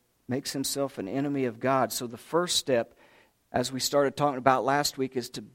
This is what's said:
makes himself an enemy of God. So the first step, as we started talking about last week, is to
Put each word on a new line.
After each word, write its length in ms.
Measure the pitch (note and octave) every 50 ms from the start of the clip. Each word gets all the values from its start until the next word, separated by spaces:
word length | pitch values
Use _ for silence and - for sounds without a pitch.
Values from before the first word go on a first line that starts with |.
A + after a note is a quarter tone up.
| _ _ _ _ _
makes 260 | - B2 C#3+ C#3+ - -
himself 440 | C#3 C3+ - - C#3+ C#3 C3 -
an 100 | A#2+ F#2+
enemy 380 | F#2 A2 C#3 C#3+ C#3+ C#3+ C3+ C3
of 140 | A#2+ G#2+ A2+
God. 320 | B2+ C3 C3+ C3 A#2+ A2
So 140 | - - B2+
the 120 | A#2 A#2+
first 400 | - - - D#3 E3+ F3+ F3 -
step, 360 | - - C#3+ B2+ A#2 A#2 - - _ - - _ - _ _ _ _ _ _
as 200 | - B2 B2 B2+
we 80 | C3+ B2+
started 360 | - - D3 C#3+ C#3+ C3+ B2
talking 220 | - D3 D3 C3
about 260 | B2+ B2 C#3 C3 A#2 G#2+
last 340 | C3+ C#3 D3 C#3+ - -
week, 200 | C#3 C3 C3+ -
is 120 | B2+ A#2+ -
to 120 | - C#3 G#2+ G2+